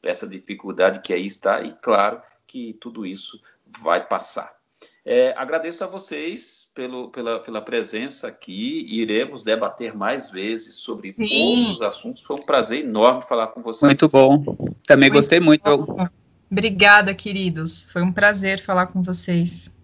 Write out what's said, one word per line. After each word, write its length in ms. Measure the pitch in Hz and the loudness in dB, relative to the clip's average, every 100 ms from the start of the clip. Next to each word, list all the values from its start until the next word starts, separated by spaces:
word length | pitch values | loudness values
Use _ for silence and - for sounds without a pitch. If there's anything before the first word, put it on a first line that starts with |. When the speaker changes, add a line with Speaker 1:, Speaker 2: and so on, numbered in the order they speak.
Speaker 1:
essa 260 | 92 87 - | -6 -8 -10
dificuldade 720 | 95 - 101 98 87 95 98 | -16 -16 -14 -12 0 0 0
que 120 | - | -6
aí 120 | 90 | -6
está, 360 | 98 - 98 104 | -6 -4 -2 -2
e 100 | - | -6
claro 500 | - - 101 104 117 _ _ _ | -10 0 2 0 -2 _ _ _
que 260 | 131 117 | -16 -14
tudo 320 | 110 123 113 | -16 -16 -14
isso 360 | 95 98 - 107 _ _ _ - | -12 -12 -16 -20 _ _ _ -8
vai 240 | 80 87 | -2 -2
passar. 460 | - 92 - - - _ _ _ - _ | -2 -6 -6 -12 -12 _ _ _ -20 _
É, 280 | - 120 127 127 | -2 0 0 -2
agradeço 460 | 131 160 165 165 | -6 -6 -6 -10
a 40 | 185 | -12
vocês 840 | 190 - 147 160 170 - - - | -12 -14 -12 -10 -12 -16 -20 -20
pelo, 360 | - 127 127 120 | -14 -12 -12 -14
pela, 300 | - 117 113 | -10 -8 -8
pela 220 | - 110 | -8 -12
presença 640 | 107 120 101 110 135 147 - | -6 -6 -4 -8 -8 -10 -12
aqui, 580 | - - 95 120 160 - | -16 -16 -8 -8 -8 -8
iremos 540 | 113 110 107 139 139 | -6 -2 -2 -4 -8
debater 520 | 110 113 101 - 117 | -4 -2 -2 -6 -12
mais 360 | 107 101 135 - | -6 -6 -6 -10
vezes 440 | 92 101 113 - | -8 -8 -8 -10
sobre 380 | - - - 95 | -12 -12 -12 -14
Speaker 2:
Sim. 140 | - 214 | -8 0
Speaker 1:
todos 440 | 214 226 247 233 | 2 4 2 0
os 80 | 185 | -2
assuntos, 420 | 104 - - 262 | -6 -6 -14 -14
foi 140 | - 139 | -10 -10
um 80 | |
prazer 340 | - 139 107 131 | 0 0 0 -6
enorme 360 | 143 107 117 127 | -4 4 4 4
falar 260 | - 117 113 | -4 -4 -4
com 140 | - | -8
vocês. 260 | 113 113 285 | -12 2 4
Speaker 3:
Muito 220 | 139 156 | 6 6
bom, 340 | 135 131 147 143 - - - | 6 6 6 2 -8 -8 -10
também 240 | - 139 139 | 4 6 8
Speaker 2:
Muito 120 | 143 | 6
Speaker 3:
gostei 180 | 139 165 | 6 4
muito. 240 | 165 151 | 6 4
Speaker 2:
bom. 440 | 151 143 151 - 180 _ _ _ _ | 4 2 0 -4 -6 _ _ _ _
Obrigada, 600 | 196 220 190 202 208 196 | -2 -2 4 8 8 6
queridos, 720 | 185 208 196 185 160 160 - - | -4 -6 -4 -4 -4 -4 -6 -6
foi 100 | 175 | -2
um 100 | 180 | -2
prazer 500 | 180 208 202 196 190 | 4 2 4 -2 -2
falar 260 | - 185 185 | -2 -2 0
com 140 | 185 | -4
vocês. 720 | 185 175 - 175 170 - - _ | -4 -6 -2 -2 -2 -6 -18 _